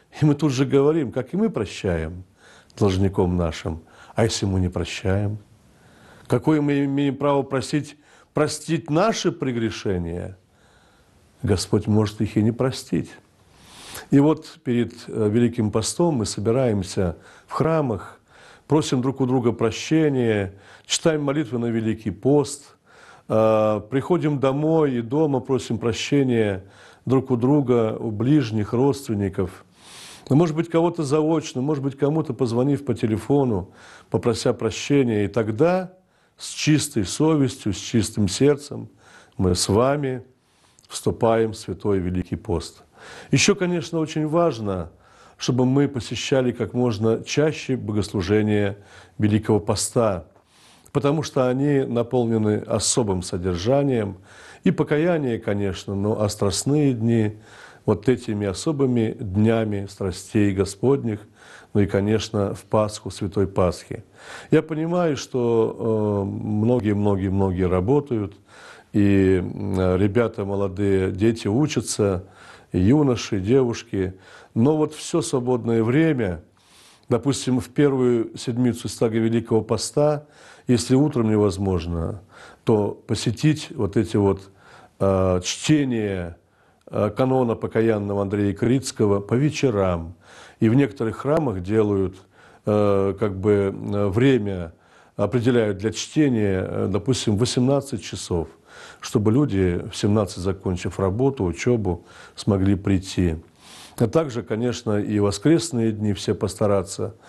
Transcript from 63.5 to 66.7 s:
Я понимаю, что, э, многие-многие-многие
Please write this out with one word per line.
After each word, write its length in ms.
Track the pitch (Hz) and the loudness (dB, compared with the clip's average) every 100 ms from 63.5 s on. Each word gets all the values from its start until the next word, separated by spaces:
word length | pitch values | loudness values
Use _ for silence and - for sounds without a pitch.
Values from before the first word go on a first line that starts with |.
| - 90 82 - - - - - - - | 2 0 0 -10 -16 -16 -20 -20 -20 0
Я 100 | 151 | 2
понимаю, 560 | 156 156 165 180 170 127 | 2 -4 -2 0 0 -2
что, 1080 | - 127 120 117 113 - 117 110 107 101 | -4 -2 2 2 2 0 -2 0 0 0
э, 60 | 101 | -2
многие-многие-многие 1400 | 101 107 107 110 | -4 -4 0 2